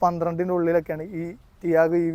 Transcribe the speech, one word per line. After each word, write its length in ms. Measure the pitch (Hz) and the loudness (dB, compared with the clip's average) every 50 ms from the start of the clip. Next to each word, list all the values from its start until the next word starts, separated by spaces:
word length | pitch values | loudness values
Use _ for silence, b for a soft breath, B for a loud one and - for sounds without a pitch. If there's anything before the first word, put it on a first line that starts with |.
| 185 | 2
പന്ത്രണ്ടിൻ്റെ 500 | 175 175 170 170 170 170 165 180 185 180 175 | 0 0 0 -2 -2 -2 -2 -2 -2 -2 0
ഉള്ളിലൊക്കെയാണ് 480 | 170 165 170 170 156 - 160 156 160 196 202 160 | 2 2 2 0 0 -2 -6 -8 -8 -10 -8 -8
ഈ 40 | 170 170 185 - - _ _ - - | -8 -10 -10 -14 -20 _ _ -8 -2
ടിയാഗോ 340 | 170 165 160 165 160 170 175 170 165 | 2 4 4 4 4 2 0 0 0
ഇ 20 | 165 | -2